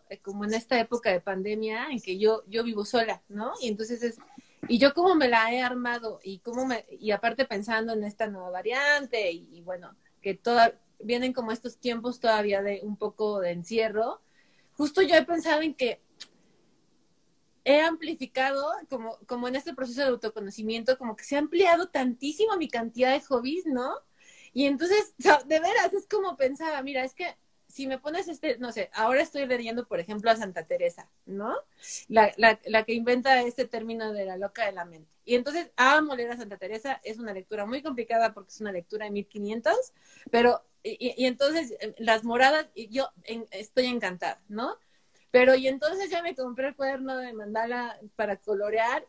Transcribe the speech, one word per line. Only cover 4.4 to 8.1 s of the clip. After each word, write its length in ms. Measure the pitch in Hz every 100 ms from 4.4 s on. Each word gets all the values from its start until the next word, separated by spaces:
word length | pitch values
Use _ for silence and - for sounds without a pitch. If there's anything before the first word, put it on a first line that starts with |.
| - _ -
y 100 | 233
yo 160 | 277
cómo 220 | 302 359 330
me 120 | 254
la 240 | 233 226
he 80 | 247
armado 580 | 247 247 240 240 226 185
y 160 | 190 196
cómo 260 | 233 240
me, 220 | 262 233 -
y 200 | - 214
aparte 340 | 202 233 233
pensando 480 | 262 202 208 220 226
en 120 | 220
esta 240 | 208